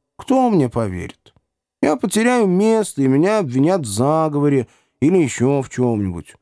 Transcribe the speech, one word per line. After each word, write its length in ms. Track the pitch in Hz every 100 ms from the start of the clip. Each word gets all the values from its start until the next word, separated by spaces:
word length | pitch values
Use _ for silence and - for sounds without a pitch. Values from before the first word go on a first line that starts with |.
| _ _
Кто 340 | - 262 254
мне 180 | 202 127
поверит? 640 | 117 110 92 87 - _ _ _ _ _ _
Я 140 | 277 285
потеряю 500 | 202 208 233 247 208
место, 560 | 180 214 226 208 -
и 60 | 135
меня 300 | 135 180 214
обвинят 440 | 160 123 147 190
в 40 | 120
заговоре 800 | 101 131 156 156 143 147 139 117 _ _ _
или 180 | 139 185
еще 440 | 143 - 123 143
в 80 | 123
чем-нибудь. 640 | - 123 110 98 87 73 -